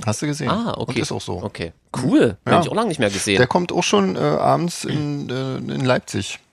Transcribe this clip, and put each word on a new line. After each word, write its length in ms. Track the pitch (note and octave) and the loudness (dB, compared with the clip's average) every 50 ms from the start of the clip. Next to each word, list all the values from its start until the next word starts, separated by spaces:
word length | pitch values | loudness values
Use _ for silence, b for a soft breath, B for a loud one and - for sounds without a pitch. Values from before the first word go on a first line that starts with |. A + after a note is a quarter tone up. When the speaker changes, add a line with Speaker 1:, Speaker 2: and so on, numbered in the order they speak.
| - | 0
Speaker 1:
hast 160 | - G#2 - - | -2 -2 0 -2
du 40 | |
gesehen. 240 | D3 D3 D3 D3 C3 | -2 -2 -2 -2 -2
Speaker 2:
Ah, 240 | D#3 G#3+ A#3 G#3 B2 | 0 0 -2 -2 -4
okay. 160 | - A#2 - - | -4 -6 -4 -2
Speaker 1:
Und 60 | - | -2
ist 120 | - - - | -2 -2 -4
auch 80 | A2 | -6
so. 220 | - - G2+ F2+ F2+ | -6 -6 -6 -6 -6
Speaker 2:
Okay. 300 | G#2 - - F2 E2 - _ _ _ - A2 | -8 -6 -8 -8 -8 -10 _ _ _ -6 -4
Cool. 360 | A#2+ C#3 A3 D4+ A#3 A#2+ F#2 - _ | 0 4 4 6 4 4 2 -2 _
Speaker 1:
Ja. 60 | - C3 | 2 2
Speaker 2:
Hab 100 | E3 E3+ | 2 2
ich 60 | - | 2
auch 40 | - | 0
lange 120 | G3 A#3 A3+ | -2 -2 -2
nicht 120 | E3 - | 0 2
mehr 100 | A#2+ G2+ | 0 0
gesehen. 280 | G2 F#2+ - - G2 F#2+ | 0 0 0 2 4 4
Speaker 1:
Der 100 | B2 B2 | 4 4
kommt 240 | - F#3 F3 E3+ - | 4 2 0 0 -2
auch 100 | - E3+ | -2 0
schon, 320 | - - G3+ G3 F#3+ F#3 | 2 2 4 4 2 2
äh, 40 | A#2 | 0
abends 640 | D3+ D3 D3 D#3 - C3+ C3 C#3+ E3 F3 E3+ - - | 0 2 2 2 4 4 2 2 2 -2 -4 -6 -4
in, 440 | - C3 D3+ D3 D3 D3 C#3+ C#3+ C#3 | -4 -2 -2 -2 -2 -4 -4 -6 -6
äh, 280 | B2+ C3 C3 C3+ C3 | -6 -4 -4 -4 -4
in 280 | C3 B2+ B2+ C#3 C#3+ C#3 | -6 -6 -6 -4 0 2
Leipzig, 540 | B2+ B2 C3+ - - - G#2 G2+ - - - _ _ | 2 2 2 0 -4 -6 -6 -6 -6 -8 -12 _ _